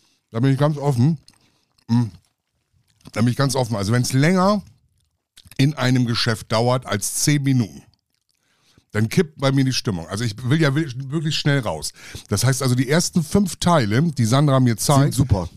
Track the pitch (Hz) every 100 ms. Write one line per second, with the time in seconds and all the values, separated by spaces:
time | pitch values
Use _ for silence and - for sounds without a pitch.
0 | _ _ _ 113 135 131 147 147 139 123
1 | 139 165 _ _ _ _ _ _ - 117
2 | 113 - _ _ _ _ _ _ _ _
3 | - - 120 117 139 131 113 110 98 123
4 | 123 131 151 185 185 208 - _ _ _
5 | _ _ _ _ - - 135 139 127 127
6 | 120 117 120 110 - 110 120 127 127 101
7 | - - - 147 139 131 98 69 - _
8 | _ _ _ _ _ _ _ _ _ 107
9 | 107 - 190 - 135 135 131 120 - 90
10 | 80 101 120 107 123 160 147 135 165 120
11 | 135 160 156 - 151 143 110 78 71 -
12 | - - - 104 123 127 135 123 127 160
13 | 170 180 151 202 196 - 180 165 107 113
14 | 170 - 110 135 151 135 127 110 - 139
15 | 143 110 135 98 82